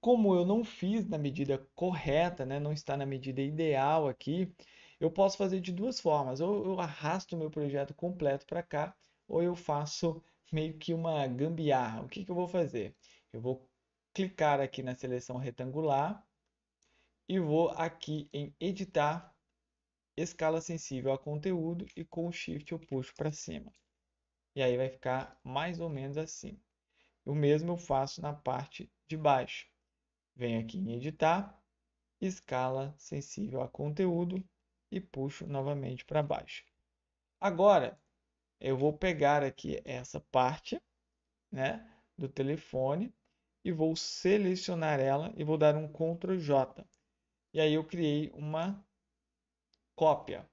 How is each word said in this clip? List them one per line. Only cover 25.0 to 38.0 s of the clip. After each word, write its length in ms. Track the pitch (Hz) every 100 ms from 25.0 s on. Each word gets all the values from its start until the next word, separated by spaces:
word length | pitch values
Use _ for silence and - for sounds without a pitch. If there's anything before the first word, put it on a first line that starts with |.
| 135 131 135 -
mais 360 | - 131 165 170
ou 80 | 170
menos 280 | 139 135 143
assim. 440 | 160 - - - _ _ _ _ _ _
O 100 | -
mesmo 380 | 147 143 151 170
eu 40 | 175
faço 460 | 170 135 139 -
na 100 | 147
parte 580 | 147 - 131 143 - - _ _
de 100 | 156
baixo. 500 | 151 135 131 - - _ _ _ _ _ _
Venho 260 | - 120 113
aqui 180 | 113 101
em 140 | 190
editar, 680 | 117 143 151 156 175 202 - _ _ _ _ _ _
escala 760 | 190 185 - 127 127 131 135 147
sensível 640 | - 143 139 - 208 127
a 80 | 131
conteúdo 720 | - 147 151 185 170 175 185 185 _ _ _ _
e 120 | 175
puxo 460 | - 135 135 - -
novamente 580 | 139 135 143 131 127
pra 180 | - 151
baixo. 420 | 147 - - - - _ _ _ _ _ _ _
Agora, 600 | 196 170 202 185 123 -